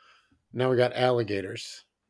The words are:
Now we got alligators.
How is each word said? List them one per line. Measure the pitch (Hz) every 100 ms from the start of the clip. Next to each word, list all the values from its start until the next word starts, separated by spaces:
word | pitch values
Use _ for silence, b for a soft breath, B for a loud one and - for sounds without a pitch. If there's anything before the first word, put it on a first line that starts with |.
| b b b b _
Now | - 131
we | 123
got | 123
alligators. | 117 127 123 104 101 95 113 - - - _ _